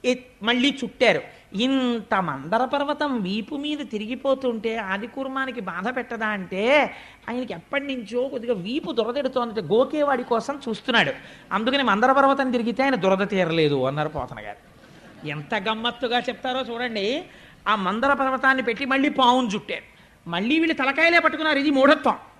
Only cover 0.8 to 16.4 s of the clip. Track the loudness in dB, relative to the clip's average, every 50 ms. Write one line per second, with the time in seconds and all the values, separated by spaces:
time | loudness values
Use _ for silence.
0.8 | -8 -8 0 2 4 4 4 2 -2 -6 -18 -20 -20 _ -4 -2 0 2 2 2
1.8 | 2 0 -2 -2 -2 0 0 0 0 0 -4 -6 -4 -2 0 0 0 0 -2 -2
2.8 | -2 -2 -2 -2 -2 -2 -2 -2 -2 -2 -4 -4 -6 -6 -8 -8 -4 -6 -6 -6
3.8 | -6 -8 -8 -8 -6 -6 -8 -4 0 0 0 0 0 -4 -4 -2 -4 -6 -6 -4
4.8 | -4 -4 -6 -6 -6 -8 -8 -8 -8 -6 -4 -4 -4 -4 -6 -8 -8 -8 -8 -6
5.8 | -6 -4 -4 -6 -6 -6 -6 -4 -4 -4 -4 -4 -6 -6 -4 -2 2 4 4 4
6.8 | 4 2 -2 -12 -20 -20 -20 -16 -12 -8 -6 -6 -6 -6 -8 -12 -10 _ -4 -4
7.8 | -4 -4 -8 -8 -8 -6 -4 -4 -4 -4 -6 -8 -4 -4 -4 -4 -4 -4 -6 -4
8.8 | -4 -4 -2 -2 -2 -2 -2 -2 -4 -2 -2 -2 -2 -2 -4 -6 -2 2 4 4
9.8 | 4 2 2 0 2 2 2 0 0 0 -2 -2 0 -4 -8 -6 -6 -6 -6 -6
10.8 | -4 2 2 4 2 2 -2 -6 -12 -20 -20 -20 -10 -4 -4 0 0 2 2 2
11.8 | 2 2 2 4 4 4 6 6 6 4 4 2 0 0 0 0 0 0 0 0
12.8 | 2 2 2 2 4 2 4 2 2 0 2 0 2 2 4 2 4 4 4 2
13.8 | 0 0 0 -2 -4 -2 -4 -6 -8 -8 -10 -14 -12 -14 -14 -16 -18 -20 -20 -20
14.8 | -20 -20 -20 -20 -20 -20 -20 -12 -10 -8 -8 -8 -6 -4 -4 -2 -2 -2 -4 -2
15.8 | -2 -4 -4 -2 -4 0 0 0 -2 -2 -8 -6